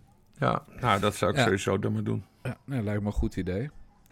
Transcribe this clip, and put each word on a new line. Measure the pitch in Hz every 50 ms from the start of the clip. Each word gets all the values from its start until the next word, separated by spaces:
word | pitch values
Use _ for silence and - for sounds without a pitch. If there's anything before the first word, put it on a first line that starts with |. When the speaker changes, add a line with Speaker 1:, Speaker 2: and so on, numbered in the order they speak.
| - - - _ _ _ - -
Speaker 1:
Ja, | 143 127 110 - - - - -
nou, | 127 120 101 98
dat | 104 104 -
zou | - 110 92
ik | 95 143
Speaker 2:
Ja. | 120
Speaker 1:
sowieso | 110 98 98 - 101 98 98
dan | 101 107 107
maar | 110 104
doen. | 110 110 107 98 - _ _ -
Speaker 2:
Ja, | 127 - - _
nee, | - 139 127 104
lijkt | 107 104 104
me | 101 104
een | -
goed | - 117 110 - 95
idee. | 90 90 90 101 131 147 - - - - - _ _ -